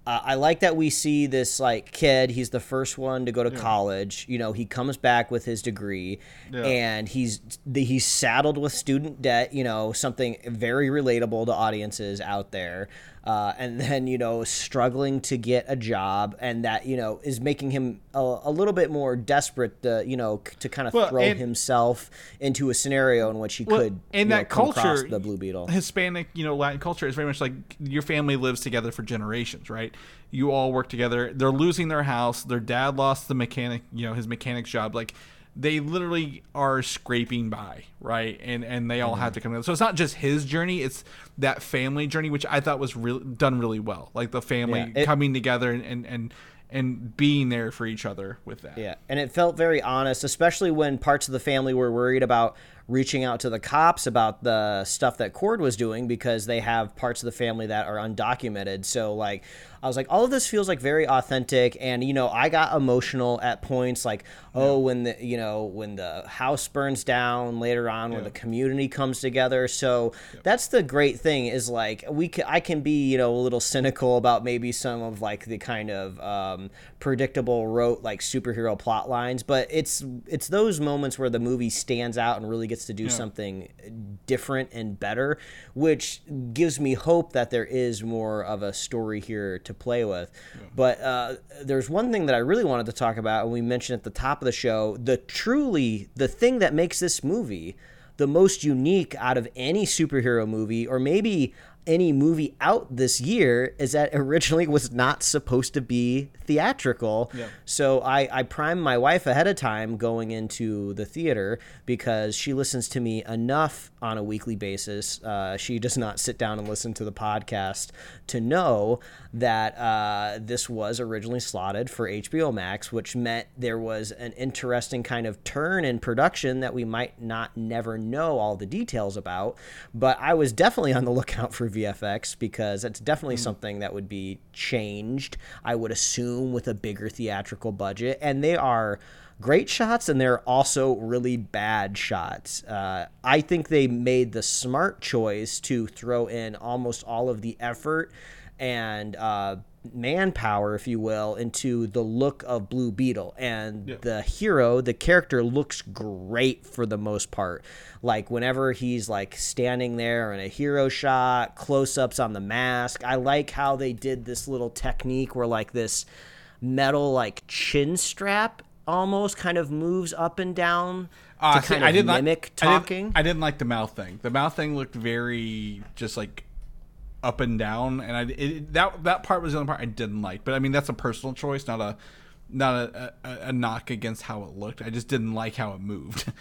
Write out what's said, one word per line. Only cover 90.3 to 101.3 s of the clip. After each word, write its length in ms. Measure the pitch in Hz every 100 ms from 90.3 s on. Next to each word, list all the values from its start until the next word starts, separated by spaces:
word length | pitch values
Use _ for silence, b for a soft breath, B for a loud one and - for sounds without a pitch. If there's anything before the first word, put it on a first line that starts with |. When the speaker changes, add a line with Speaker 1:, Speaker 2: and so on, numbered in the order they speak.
| B B
Speaker 2:
Yeah. 120 | B B
Speaker 1:
But, 260 | 127 127 -
uh, 340 | 131 127 120 131 - -
there's 260 | 139 135 127
one 200 | 175 247
thing 140 | 220 151
that 80 |
I 40 | 120
really 260 | 123 220
wanted 220 | 185 120 113
to 60 |
talk 240 | - 117 110
about, 260 | 110 110
and 80 | 113
we 80 | 120
mentioned 380 | 117 123 - 117
at 60 |
the 60 | 113
top 300 | - 131 143
of 40 | 131
the 60 |
show, 440 | - 123 110 107 107
the 200 | 120 127
truly, 920 | - - 220 277 277 170 120 107 98 123
the 120 | 135
thing 300 | - 240 254
that 120 | 175
makes 240 | 151 170 -
this 240 | 180 -
movie 540 | 135 220 151 92 80 - B B B B
the 100 | 139
most 380 | 156 190 -
unique 500 | 151 131 143 190 160 135
out 180 | 123 127
of 100 | 117
any 300 | 127 127 196
superhero 640 | 202 - 156 135 123 117 110
movie, 380 | 110 107 113 117
or 120 | 127
maybe 540 | 131 185 220